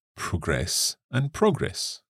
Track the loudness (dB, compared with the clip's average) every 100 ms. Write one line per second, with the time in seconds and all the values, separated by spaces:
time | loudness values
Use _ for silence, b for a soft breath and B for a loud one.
0 | _ -10 -4 -4 0 0 0 0 -2 -4
1 | _ 0 0 4 4 4 0 -4 -8 -8
2 | -14